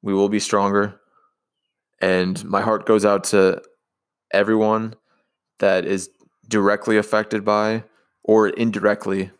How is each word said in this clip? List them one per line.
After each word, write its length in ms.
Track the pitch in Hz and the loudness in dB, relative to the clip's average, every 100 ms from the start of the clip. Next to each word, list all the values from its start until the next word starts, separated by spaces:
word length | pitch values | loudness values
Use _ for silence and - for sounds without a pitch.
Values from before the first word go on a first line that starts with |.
We 120 | 107 | -2
will 160 | 98 101 | 0 2
be 100 | 104 | 0
stronger. 600 | - 104 101 101 104 - _ _ _ _ _ _ _ _ _ _ | -2 0 0 0 -2 -6 _ _ _ _ _ _ _ _ _ _
And 440 | 95 92 92 92 - | -2 0 -2 -6 -4
my 160 | 98 | -4
heart 240 | 98 107 - | -2 -2 2
goes 200 | 110 104 | 2 4
out 180 | 101 92 | 0 0
to 380 | 101 95 87 - _ _ _ _ _ _ | 2 2 2 -8 _ _ _ _ _ _
everyone 640 | 98 101 110 107 110 110 113 _ _ _ _ _ _ | 0 2 2 2 0 -4 -12 _ _ _ _ _ _
that 260 | 98 92 - | 0 0 -2
is 260 | 95 92 _ _ _ _ | -4 -6 _ _ _ _
directly 500 | 107 101 101 - 107 | 0 2 0 0 0
affected 460 | 104 107 107 110 | 2 -2 -2 -4
by 400 | 101 104 107 113 113 _ _ _ | -2 0 0 -4 -8 _ _ _
or 280 | - 110 104 | 2 4 4
indirectly 840 | - 117 104 104 101 - 98 92 _ | 0 -4 0 0 0 -4 -6 -6 _